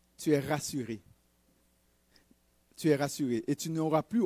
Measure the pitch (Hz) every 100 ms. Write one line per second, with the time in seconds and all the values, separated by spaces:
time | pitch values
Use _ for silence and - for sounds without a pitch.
0 | _ - - 143 135 151 - 147 113 110
1 | - _ _ _ _ _ _ _ _ _
2 | _ _ _ _ _ _ _ - 160 143
3 | 143 - 135 113 - 143 165 160 160 156
4 | - 220